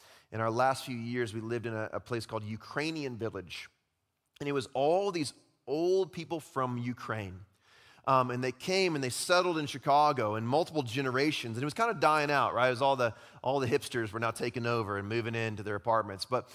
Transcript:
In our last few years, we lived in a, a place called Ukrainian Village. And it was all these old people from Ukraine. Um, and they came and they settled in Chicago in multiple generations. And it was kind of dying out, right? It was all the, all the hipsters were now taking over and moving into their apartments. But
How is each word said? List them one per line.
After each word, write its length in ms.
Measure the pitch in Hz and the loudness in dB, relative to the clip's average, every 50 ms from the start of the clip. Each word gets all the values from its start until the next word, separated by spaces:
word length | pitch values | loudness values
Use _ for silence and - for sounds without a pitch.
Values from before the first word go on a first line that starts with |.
| - - - - _ _ | -20 -20 -20 -20 _ _
In 100 | - 110 | -4 -2
our 80 | 113 113 | 0 0
last 340 | 113 120 127 131 135 - - | 2 2 2 2 2 0 -4
few 140 | 135 127 | -8 -8
years, 340 | 117 113 117 120 123 120 110 | -6 -6 -4 -2 -2 -2 -2
we 100 | 104 113 | -4 -8
lived 260 | 110 113 117 120 110 | -6 -4 -6 -4 -4
in 80 | 120 113 | -4 -6
a, 160 | 110 110 - - | -6 -6 -6 -8
a 60 | 98 | -8
place 260 | - - 123 117 107 | -6 -6 -6 -6 -6
called 180 | - 117 110 107 | -6 -8 -8 -6
Ukrainian 720 | 104 110 110 - - - 143 147 160 160 156 143 131 123 | -6 -10 -10 -10 -8 -4 -4 -4 -2 -4 -4 -6 -6 -6
Village. 520 | 110 117 107 95 98 90 76 - - - - _ _ _ _ _ _ _ _ _ _ _ _ _ _ | -6 -6 -6 -6 -8 -10 -10 -14 -14 -14 -16 _ _ _ _ _ _ _ _ _ _ _ _ _ _
And 100 | 147 143 | -6 -2
it 40 | 143 | -2
was 140 | 139 123 - _ | -2 -4 -2 _
all 380 | 127 139 151 170 190 202 202 | 2 4 4 4 4 2 0
these 240 | 175 175 143 - - - _ _ _ _ _ | -2 -2 -4 -4 -8 -14 _ _ _ _ _
old 440 | - 139 156 170 180 185 190 185 151 | -4 -2 0 2 4 4 2 2 0
people 280 | - 170 160 151 170 160 | -4 -10 -6 -6 -6 -8
from 400 | - - - 139 131 127 123 120 | -8 -4 -2 0 0 0 0 -2
Ukraine. 640 | 120 123 120 123 - - 113 110 101 92 92 92 98 _ _ _ _ _ _ - - - - - _ | -4 -4 -6 -6 -6 -6 -6 -6 -6 -8 -12 -14 -18 _ _ _ _ _ _ -20 -20 -20 -20 -6 _
Um, 240 | - 135 131 127 123 | 4 4 4 4 4
and 120 | 123 123 127 | 0 -2 -2
they 100 | 127 127 | -4 -4
came 420 | - - 185 185 196 190 180 160 | -4 -4 0 2 2 2 2 0
and 80 | 143 135 | 0 -2
they 60 | 123 | -2
settled 500 | 117 - - - 180 180 180 180 170 160 | -4 -4 2 4 4 4 4 2 0 -2
in 80 | 147 | -4
Chicago 680 | 135 - 131 - 151 139 147 151 147 147 127 113 104 107 | -4 -8 -4 2 4 6 6 6 6 4 2 0 0 0
in 80 | 110 113 | -2 0
multiple 380 | 117 135 156 170 - 160 156 | 2 2 2 2 2 -2 -4
generations. 760 | 135 117 107 139 139 131 123 127 143 156 147 - - 117 110 | -4 -2 -4 -2 -2 0 2 2 2 2 0 -2 -6 -6 -4
And 40 | 117 | -4
it 40 | 139 | -4
was 100 | 147 - | -4 0
kind 160 | - 226 233 | 0 0 0
of 80 | 214 143 | 2 4
dying 320 | 160 156 156 151 147 143 | 4 6 6 6 4 4
out, 240 | 147 139 120 101 85 | 4 4 4 2 4
right? 120 | 113 123 | 4 4
It 40 | 127 | 4
was 100 | 127 113 | 4 4
all 140 | 139 139 139 | 2 2 4
the, 180 | 127 123 113 104 - - - - - - | 4 2 0 0 -6 -18 -20 -18 -6 -2
all 160 | 127 139 139 | 0 0 0
the 80 | 131 | 2
hipsters 440 | 117 131 139 - - - 123 113 104 | 2 0 0 -2 -2 -4 -4 -4 -2
were 80 | 101 113 | -4 -2
now 120 | 117 113 | -2 -2
taking 340 | 113 - 117 123 - 123 117 | -2 -2 -6 -4 -4 -2 -2
over 320 | 120 120 117 110 98 101 | 0 0 0 0 -2 -2
and 100 | 98 98 | -4 -2
moving 280 | 101 113 117 107 117 117 | -2 -2 -2 -2 -2 -2
into 260 | 117 113 110 107 101 | -2 -2 -2 -4 -6
their 140 | 101 104 104 | -6 -6 -6
apartments. 500 | 101 - 120 113 110 104 101 98 90 - | -4 0 0 0 0 0 -2 -8 -10 -6
But 240 | - 127 123 - - | -2 -2 -4 -4 -6